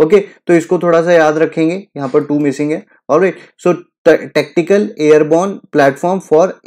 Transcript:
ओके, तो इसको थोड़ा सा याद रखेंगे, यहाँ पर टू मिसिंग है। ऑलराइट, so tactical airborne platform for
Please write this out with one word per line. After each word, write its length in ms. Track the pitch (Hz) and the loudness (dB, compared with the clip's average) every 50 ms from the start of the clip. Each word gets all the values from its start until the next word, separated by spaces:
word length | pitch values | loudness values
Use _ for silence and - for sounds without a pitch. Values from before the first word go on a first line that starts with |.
ओके, 180 | 156 156 202 202 | 0 2 2 2
तो 340 | 196 - - _ _ - 175 | 0 -2 -10 _ _ 0 0
इसको 240 | 165 160 - 185 175 | 0 0 -2 -4 -2
थोड़ा 240 | 175 170 165 165 | 0 0 0 0
सा 120 | 165 170 175 | 2 2 2
याद 240 | 165 156 151 151 156 | 4 4 2 2 0
रखेंगे, 500 | 160 165 160 165 160 160 170 196 202 _ - 147 | -2 -2 -2 -2 -2 -2 -2 -6 -10 _ -12 -10
यहाँ 120 | 139 131 | -6 -4
पर 140 | 127 151 143 | -2 -2 -2
टू 160 | - 147 147 | -2 -2 -2
मिसिंग 320 | 151 143 131 - 147 147 | -2 -2 -2 -4 -4 -6
है। 140 | 156 180 208 _ _ _ _ - | -6 -8 -10 _ _ _ _ -2
ऑलराइट, 260 | 135 160 190 185 165 - - - _ _ - 180 | 0 0 0 0 -4 -6 -14 -20 _ _ -2 -2
so 80 | 175 - - _ _ _ - 165 | -2 -2 -6 _ _ _ 2 2
tactical 800 | 156 - - 143 - 151 143 - - - 165 - 196 202 214 208 - - | 2 2 0 -4 -4 -4 -4 -4 -2 -4 -2 0 0 0 -2 -4 -4 -2
airborne 520 | 151 151 151 151 156 147 160 165 185 202 190 - - _ - | 2 4 4 4 4 2 0 0 0 -2 -6 -10 -12 _ -2
platform 440 | 147 139 139 139 - - 175 190 190 180 - 156 | 0 2 0 0 -2 -2 -4 -4 -4 -4 0 0
for 140 | 156 175 185 - - - | 2 2 0 -2 -6 -6